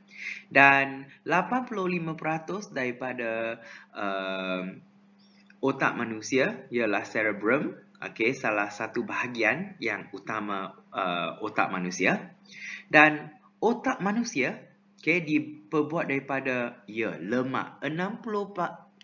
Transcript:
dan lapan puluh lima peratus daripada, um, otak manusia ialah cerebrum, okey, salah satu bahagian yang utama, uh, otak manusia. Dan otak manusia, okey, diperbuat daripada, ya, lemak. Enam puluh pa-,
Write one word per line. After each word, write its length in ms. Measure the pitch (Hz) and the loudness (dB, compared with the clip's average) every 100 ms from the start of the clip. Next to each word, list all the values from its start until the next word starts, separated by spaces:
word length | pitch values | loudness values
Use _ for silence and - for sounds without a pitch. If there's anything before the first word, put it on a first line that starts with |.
| _ - - - - | _ -14 -12 -12 2
dan 580 | 139 139 139 135 135 135 - | 8 8 8 4 -4 -12 -12
lapan 400 | 139 175 190 247 | 0 2 2 -2
puluh 220 | 247 202 180 | -2 -2 0
lima 320 | 175 160 156 | 0 -2 -4
peratus 500 | 156 160 160 196 202 | -2 -2 -4 -8 -6
daripada, 920 | 147 123 120 127 123 113 113 113 117 - - - | -4 -4 -4 -6 -4 -2 -2 -4 -6 -12 -20 -16
um, 880 | - 101 98 95 95 92 92 92 - - - - _ - - - - | -6 -2 -2 -2 -2 -2 -2 -4 -8 -18 -20 -20 _ -20 -20 -20 -2
otak 320 | 131 135 143 113 | 0 2 0 0
manusia 720 | 113 110 - 131 165 117 - | -4 -4 0 2 2 0 -4
ialah 400 | 120 110 101 - | 0 2 0 0
cerebrum, 640 | 113 107 101 104 143 277 - - - | 0 0 2 2 2 2 -6 -16 -12
okey, 320 | 95 - 113 135 | -10 0 0 2
salah 320 | 120 104 104 | 0 0 -2
satu 320 | - 113 127 107 | -4 -4 -4 -4
bahagian 720 | - 123 117 107 143 196 - | -4 -4 0 2 2 -4 -6
yang 320 | 113 101 90 | -4 -4 -8
utama, 640 | - - 110 104 98 92 - - | -10 -6 -4 -4 -4 -6 -12 -10
uh, 480 | 98 92 87 85 - | -2 0 0 -2 -4
otak 320 | 107 110 90 | -2 0 0
manusia. 640 | 92 90 87 101 202 - - - - - - | 0 -2 2 2 2 -2 -18 -20 -16 -14 -14
Dan 480 | - 151 151 151 156 - - _ | 4 8 8 6 -6 -16 -20 _
otak 400 | 214 233 269 - | 2 2 -2 0
manusia, 560 | 190 220 233 139 139 226 - _ _ _ | 0 0 0 0 0 -2 -12 _ _ _
okey, 240 | 156 175 | 2 2
diperbuat 880 | 151 147 - - - 156 147 165 135 | 2 0 0 -8 -2 0 2 0 0
daripada, 720 | 135 139 135 135 123 120 - | -2 -2 -2 0 0 -2 -6
ya, 320 | - 110 107 76 | -8 -4 -2 -2
lemak. 640 | 90 123 131 123 98 - | 0 0 2 -2 -4 -6
Enam 400 | 143 160 190 240 | -4 -2 -4 -4
puluh 320 | 226 208 196 | -4 -4 -4
pa-, 400 | 180 165 - - _ | -4 -4 -6 -20 _